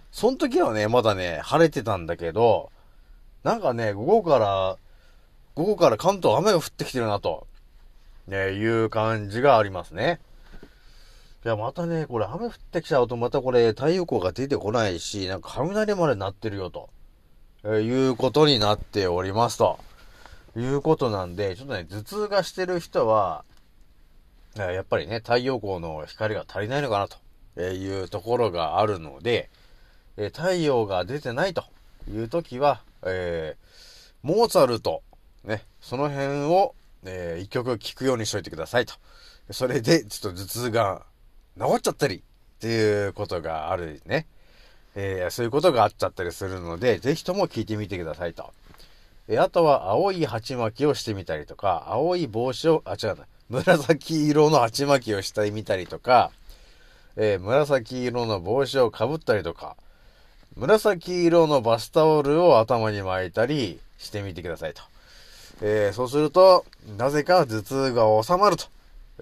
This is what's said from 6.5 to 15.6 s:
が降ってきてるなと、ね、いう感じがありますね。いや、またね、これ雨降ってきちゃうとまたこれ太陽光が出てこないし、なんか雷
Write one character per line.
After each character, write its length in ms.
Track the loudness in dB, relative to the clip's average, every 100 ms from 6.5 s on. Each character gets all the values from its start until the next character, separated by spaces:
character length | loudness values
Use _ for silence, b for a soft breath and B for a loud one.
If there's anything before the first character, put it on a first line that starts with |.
が 60 | 2
降 20 |
っ 40 | 0
て 140 | -10
き 80 | -6
て 80 | -4
る 80 | -2
な 140 | -2
と、 260 | -4 -6 -10 -20 -20 -20 -20 -20 -20 -20 -8
ね、 240 | -4 -4
い 140 | -2 0
う 240 | 0 0
感 400 | 0 -2 -2 -6
じ 120 | 2
が 160 | 6 6
あ 60 |
り 60 | 4
ま 160 | -4 -10
す 60 |
ね。 280 | -4 -4 -4 -8 -20 b b b b b b b b b b -6
い 20 |
や、 80 | -4
ま 160 | -6
た 140 | -6 -6
ね、 220 | -4 -4
こ 120 | -4
れ 60 | -4
雨 220 | -6 -10
降 20 |
っ 20 |
て 300 | -12 -8 -6
き 80 | 0
ち 60 | 2
ゃ 40 |
う 80 | 2
と 80 | 0
ま 140 | -2
た 120 | -2
こ 120 | 2
れ 160 | 4 4
太 220 | 4 0
陽 120 | 0
光 160 | 0 0
が 140 | 0
出 160 | -2 -2
て 80 | -2
こ 160 | 0
な 160 | 0 0
い 100 | -2
し、 300 | -6 -6 -6
な 80 | -6
ん 40 |
か 80 | -8
雷 420 | -6